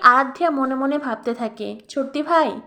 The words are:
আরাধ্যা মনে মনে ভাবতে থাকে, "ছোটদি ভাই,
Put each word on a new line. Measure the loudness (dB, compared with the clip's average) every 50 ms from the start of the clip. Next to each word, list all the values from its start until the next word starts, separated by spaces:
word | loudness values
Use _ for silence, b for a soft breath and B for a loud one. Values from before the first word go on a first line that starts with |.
আরাধ্যা | 6 6 6 6 4 0 -2 -2 0 0
মনে | 0 0 -2 -2 -2
মনে | -2 -2 0 -2 -2
ভাবতে | -2 -4 -6 -6 -4 -6 -6
থাকে, | -4 -6 -8 -8 -8 -10 -10 -10 -12 -14 -10
"ছোটদি | -6 -6 -6 -4 -4 -4 -2
ভাই, | 2 2 2 2 2 -2 -6 -12